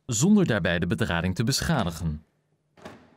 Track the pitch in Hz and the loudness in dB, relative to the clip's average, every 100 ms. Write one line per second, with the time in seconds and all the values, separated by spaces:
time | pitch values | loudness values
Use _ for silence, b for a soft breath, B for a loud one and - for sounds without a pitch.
0 | - 110 165 208 160 107 87 87 87 - | -6 0 4 4 4 2 0 0 0 -2
1 | - 85 87 90 117 135 - 147 87 85 | -2 0 -2 -2 -2 -2 0 0 -2 -4
2 | 82 73 - _ _ _ _ _ - - | -6 -6 -10 _ _ _ _ _ -20 -20
3 | - | -20